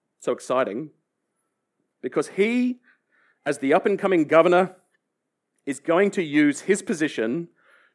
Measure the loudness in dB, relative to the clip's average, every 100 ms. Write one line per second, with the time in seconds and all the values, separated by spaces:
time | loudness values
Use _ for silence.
0 | _ _ -8 -6 -4 -2 -2 -6 -10 _
1 | _ _ _ _ _ _ _ _ _ _
2 | -8 -6 -4 -2 0 0 -2 -4 _ _
3 | _ _ _ _ -8 -4 0 2 2 -2
4 | 0 0 4 4 6 4 0 -6 _ _
5 | _ _ _ _ _ _ -12 -8 -2 2
6 | 2 0 -2 2 2 0 -2 -2 -2 -4
7 | -4 -2 -4 -4 -8 _ _ _ _